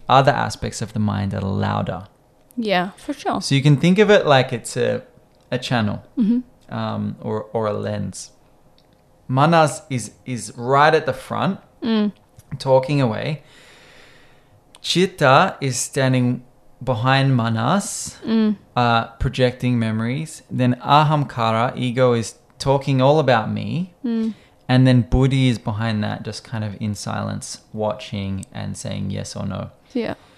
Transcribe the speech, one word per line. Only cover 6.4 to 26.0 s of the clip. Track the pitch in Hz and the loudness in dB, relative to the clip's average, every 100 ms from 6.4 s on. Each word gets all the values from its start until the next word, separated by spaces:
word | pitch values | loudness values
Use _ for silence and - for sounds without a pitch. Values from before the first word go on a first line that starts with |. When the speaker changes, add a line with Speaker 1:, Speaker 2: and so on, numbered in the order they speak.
| - _ - | -2 _ -12
Speaker 1:
um, | 113 110 107 104 - | -8 -6 -4 -6 -8
or, | 113 107 - | -6 -6 -4
or | 113 107 | -4 -2
a | |
lens. | 104 107 104 98 - - _ _ _ _ _ _ _ _ _ - | -2 -4 -6 -8 -10 -16 _ _ _ _ _ _ _ _ _ -4
Manas | 131 156 165 151 - - | 2 4 4 4 0 -6
is, | 127 104 - - | -8 -8 -14 -12
is | 120 95 120 | -10 -10 -8
right | 120 139 156 | 0 4 4
at | 156 139 | 4 0
the | |
front, | - - 110 143 196 - _ | -6 -6 -4 -2 -4 -10 _
Speaker 2:
Mm. | 240 220 208 - _ - - - | -2 0 -2 -4 _ -20 -16 -6
Speaker 1:
talking | 135 131 131 143 | 2 2 4 2
away. | 123 107 127 151 - - - - - - - - - _ _ _ _ - | 0 -2 -6 -8 -10 -20 -20 -20 -20 -20 -20 -20 -20 _ _ _ _ -12
Chitta | - 170 185 - 139 143 190 - | -4 0 0 2 6 6 4 0
is | 139 120 | -4 -4
standing | - 139 131 127 123 127 - _ - - | -4 -2 2 2 0 -2 -8 _ -20 -8
behind | 120 113 127 135 135 127 | -4 0 2 4 4 2
manas, | 113 110 123 196 - - - - 226 | 0 0 0 0 -2 -8 -12 -10 -2
Speaker 2:
Mm. | 226 214 202 _ 123 | 0 2 -2 _ 0
Speaker 1:
uh, | 120 117 113 - | 2 2 0 -4
projecting | 131 131 123 123 123 120 | -4 2 0 2 0 0
memories. | 113 110 117 139 156 - - | 0 -2 -2 -4 -8 -14 -8
Then | 123 123 123 | 0 0 0
ahamkara, | 131 143 151 151 139 - 113 113 127 - | 2 4 4 2 -2 -2 0 2 0 -2
ego, | 127 120 127 | -4 2 2
is | 117 110 - _ - | 2 -2 -10 _ -4
talking | 135 135 139 131 | 0 0 2 4
all | 135 156 | 4 4
about | 131 113 110 | 4 2 0
me. | 104 104 143 185 _ | -4 -4 -6 -6 _
Speaker 2:
Mm. | 240 226 220 - _ _ - | -4 -2 -4 -6 _ _ 2
Speaker 1:
And | 127 131 | 4 6
then | 123 | 4
buddhi | 110 127 131 135 131 | 4 2 2 2 2
is | 113 | 0
behind | 117 104 113 107 | -4 -4 -2 -2